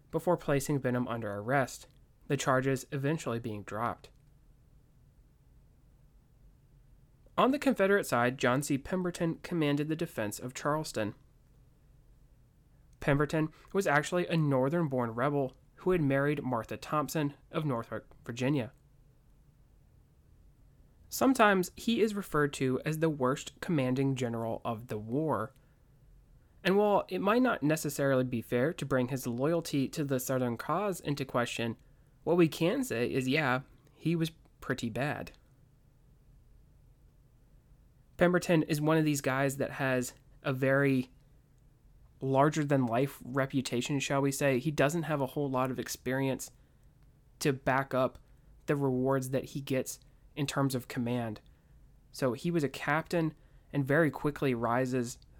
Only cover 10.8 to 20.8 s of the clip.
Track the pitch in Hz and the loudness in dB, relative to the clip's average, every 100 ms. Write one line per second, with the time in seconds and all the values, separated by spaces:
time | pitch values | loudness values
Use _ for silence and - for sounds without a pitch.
10.8 | 156 113 104 - - _ _ - - _ | -4 -4 -4 -6 -20 _ _ -20 -20 _
11.8 | - - - - - - - _ _ - | -20 -20 -20 -20 -20 -20 -20 _ _ -20
12.8 | - - - 143 147 160 156 - - 196 | -20 -4 0 2 2 0 -2 -6 -4 -2
13.8 | 196 143 147 180 175 170 151 131 135 170 | 2 2 2 -2 0 2 4 4 2 2
14.8 | 151 131 117 117 139 143 131 - - - | 0 0 -2 -2 0 0 -2 -6 -20 -6
15.8 | 185 185 139 135 143 151 127 117 110 107 | 0 2 4 2 2 0 -2 -4 -4 -10
16.8 | - 151 139 165 143 - - 165 151 117 | -4 -2 0 -2 -2 -4 -8 -4 -2 -2
17.8 | - 107 - - - 120 131 147 107 - | -4 -10 -12 -16 -12 -2 0 0 -2 -12
18.8 | _ - - - _ - - _ - - | _ -20 -20 -20 _ -20 -20 _ -20 -20
19.8 | - - _ _ _ - - - - - | -20 -20 _ _ _ -20 -20 -20 -20 -20